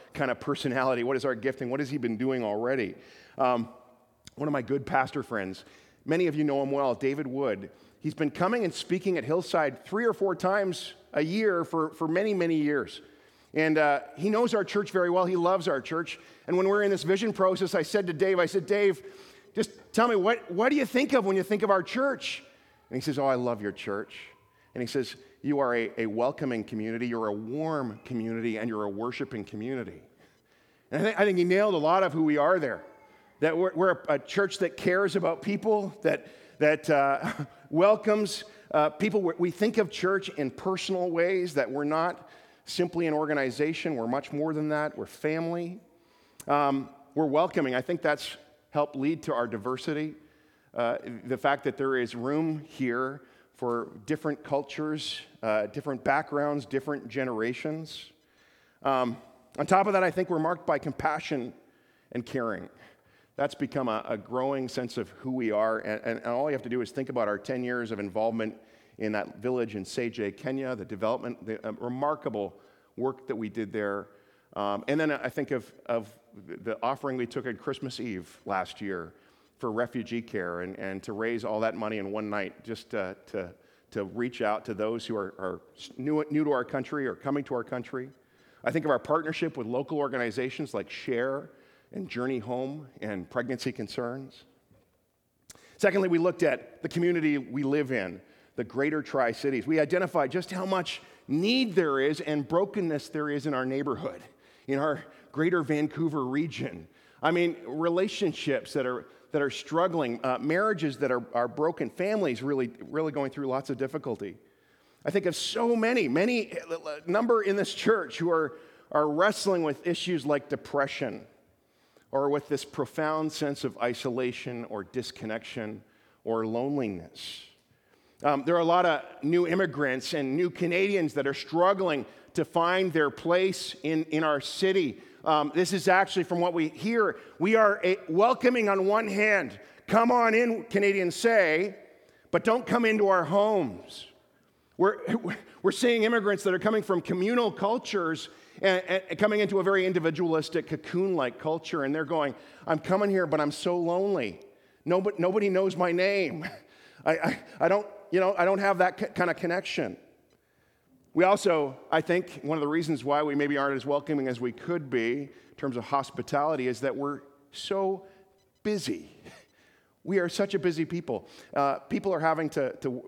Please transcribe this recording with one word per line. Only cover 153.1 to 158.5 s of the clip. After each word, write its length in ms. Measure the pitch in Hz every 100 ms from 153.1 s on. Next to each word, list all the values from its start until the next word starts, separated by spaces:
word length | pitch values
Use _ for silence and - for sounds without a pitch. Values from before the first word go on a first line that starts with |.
| 190 170
but 140 | 151
I'm 100 | 147
so 260 | 143 180 175
lonely. 640 | 170 175 196 190 113 82 - _ _ _ -
Nobody, 320 | 180 190 202
nobody 300 | 175 202 202
knows 260 | 185 190 180
my 160 | 180
name. 540 | 170 185 202 170 160 160 - - -
<laughs> 300 | - - 139
I, 60 |
I, 280 | 160 165 - - -
I 60 | 165
don't, 200 | 202 202 - -
you 80 | 180
know, 160 | 190 190
I 80 |
don't 140 | 180